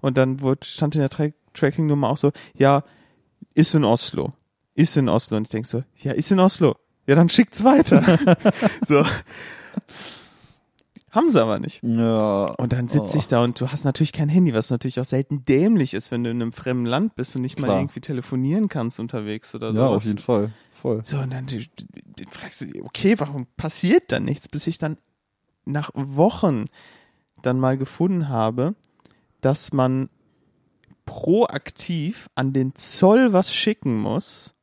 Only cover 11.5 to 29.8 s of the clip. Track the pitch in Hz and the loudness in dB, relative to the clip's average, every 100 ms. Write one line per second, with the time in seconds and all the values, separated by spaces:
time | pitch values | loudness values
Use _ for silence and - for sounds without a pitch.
11.5 | 104 - - 117 113 117 110 107 98 95 | 0 -4 -8 -2 0 2 2 2 0 -2
12.5 | - 120 120 120 147 104 151 - 123 120 | -4 -2 -2 0 -2 0 -4 0 2 2
13.5 | 123 127 143 143 - 156 - 151 165 175 | -2 -6 -4 -4 -2 -2 -2 0 2 4
14.5 | 113 110 120 131 123 131 131 139 147 127 | 2 -2 -4 -4 -6 -4 -4 -2 -6 0
15.5 | 131 190 220 131 98 - 120 120 120 117 | 2 4 2 0 -4 -8 -6 -4 -4 -6
16.5 | - - 127 120 127 214 - 127 131 127 | -6 -6 -4 -2 -2 -2 -4 -8 -6 -8
17.5 | - 131 98 95 - - 131 120 131 131 | -4 -2 0 -2 -8 -10 -10 -6 -4 -2
18.5 | 180 208 156 117 - 117 123 104 107 - | 0 -2 -2 -6 -6 -8 -8 -8 -10 -10
19.5 | 107 110 110 131 104 107 101 - 113 107 | -10 -4 0 2 2 -2 -6 0 0 0
20.5 | 110 _ _ 131 110 110 143 131 131 131 | -6 _ _ -6 -6 -4 -6 -6 -8 -10
21.5 | 120 - - - - - - - - - | -10 -12 -20 -20 -20 -20 -20 -18 -18 -16
22.5 | - 80 50 - - 196 220 147 143 123 | -14 -12 -14 -12 -2 2 2 0 -6 -12
23.5 | - 160 - 180 320 _ - - 147 - | -10 -10 -4 2 2 _ -4 -2 -6 -6
24.5 | 147 - 165 156 156 _ _ _ _ _ | -8 -6 -4 -6 -8 _ _ _ _ _
25.5 | _ - 143 143 - 135 139 185 - 196 | _ -8 -6 -6 -8 -8 2 2 2 0
26.5 | 127 107 _ - _ _ _ _ _ 127 | 0 -4 _ -20 _ _ _ _ _ -4
27.5 | 127 131 135 135 - 175 180 147 123 110 | 0 0 0 -4 -2 -2 0 -2 0 -2
28.5 | 123 143 214 _ _ _ _ _ _ 131 | 0 -4 -4 _ _ _ _ _ _ -2
29.5 | 143 - 139 | 0 -2 0